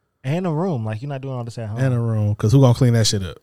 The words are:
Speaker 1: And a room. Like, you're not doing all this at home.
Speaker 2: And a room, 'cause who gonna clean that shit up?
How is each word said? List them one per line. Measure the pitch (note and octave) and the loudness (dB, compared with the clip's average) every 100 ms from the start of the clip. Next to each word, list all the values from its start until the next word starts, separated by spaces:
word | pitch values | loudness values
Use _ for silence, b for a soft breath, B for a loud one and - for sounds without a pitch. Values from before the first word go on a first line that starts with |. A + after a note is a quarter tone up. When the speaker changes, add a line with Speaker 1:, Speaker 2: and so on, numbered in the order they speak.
| _ _ | _ _
Speaker 1:
And | C3 E3 F#3 | -6 -4 -4
a | |
room. | D3+ F#3+ C#3 | -4 -2 -4
Like, | A2 G#2+ | -6 -8
you're | C#3+ | -8
not | C3+ | -10
doing | C3 | -8
all | B2+ | -10
this | A#2+ A#2 | -10 -10
at | A2 | -10
home. | A2+ | -4
Speaker 2:
And | C3+ | -2
a | A#2+ | 0
room, | A#2 A2 G#2 | 0 0 0
'cause | G#2 G#2+ | 0 4
who | C#3 | 6
gonna | C3 | 6
clean | A#2+ B2 | 6 4
that | A#2 G#2+ | 4 2
shit | G#2 | 0
up? | F#2 - | -4 -12